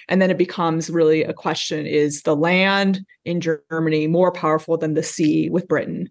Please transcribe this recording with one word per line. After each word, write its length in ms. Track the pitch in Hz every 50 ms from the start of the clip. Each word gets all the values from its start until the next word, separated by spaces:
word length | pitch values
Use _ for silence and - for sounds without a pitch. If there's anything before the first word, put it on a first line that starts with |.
| - -
And 120 | 180 190
then 80 | 190 185
it 80 | 180 151
becomes 520 | 180 180 - - 170 165 160 165 160 -
really 340 | 165 170 160 156 160 156 147
a 80 | -
question, 540 | 156 - - 160 156 - - - 165 156 151
is 380 | - - 147 147 147 143 - -
the 120 | 165 156
land 640 | 147 156 170 180 185 190 196 196 196 196 196 190 190 190 _ _ _ -
in 160 | 170 175 175
Germany 680 | 160 165 160 147 _ - 160 165 160 156 156 156 151 156
more 220 | 165 175 185 180
powerful 460 | 175 - 170 156 156 156 - - 165
than 180 | 160 160 156 151
the 100 | 160 160
sea 460 | - - - 165 151 156 160 156 -
with 160 | 156 175 185
Britain? 440 | - 156 147 - - 160 165 180 -